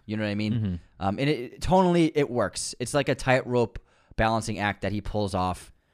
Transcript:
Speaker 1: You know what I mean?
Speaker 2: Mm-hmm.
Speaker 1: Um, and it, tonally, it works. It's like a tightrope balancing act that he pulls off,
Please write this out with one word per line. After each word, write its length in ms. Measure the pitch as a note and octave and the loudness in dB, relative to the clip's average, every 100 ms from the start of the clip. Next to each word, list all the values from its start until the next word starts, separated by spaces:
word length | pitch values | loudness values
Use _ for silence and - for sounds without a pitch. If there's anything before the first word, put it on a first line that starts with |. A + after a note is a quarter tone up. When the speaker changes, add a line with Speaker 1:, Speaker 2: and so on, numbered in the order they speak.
| - | -8
Speaker 1:
You 100 | G#2+ | -4
know 60 | |
what 80 | G#2+ | -2
I 60 | G2+ | -2
mean? 160 | G#2+ | 0
Speaker 2:
Mm-hmm. 220 | A2+ G#2 F2 - - | 0 0 -4 -8 -6
Speaker 1:
Um, 180 | F#2+ G#2 | -2 0
and 100 | C#3 | 0
it, 320 | C#3 B2+ - | -2 -4 -6
tonally, 520 | A2+ F#3 F3+ F3 D#3+ | 2 4 6 4 4
it 160 | D3 C#3+ | 2 0
works. 460 | A#2+ G2+ - - - | 0 -2 -2 -10 -8
It's 160 | A#2+ | -4
like 140 | C#3+ C#3+ | 0 0
a 60 | B2+ | 0
tightrope 640 | - B2+ A#2 B2 A#2 - - _ _ | 2 2 2 0 0 -4 -18 _ _
balancing 460 | - A2 A2+ A2 G2 | 0 2 2 -2 -2
act 220 | G#2 F#2+ | -2 -2
that 100 | G2 | -4
he 80 | G2+ | -4
pulls 340 | - G#2+ G2+ | -4 -2 -2
off, 380 | F#2 F#2 F2 - _ _ | 0 -2 -2 -10 _ _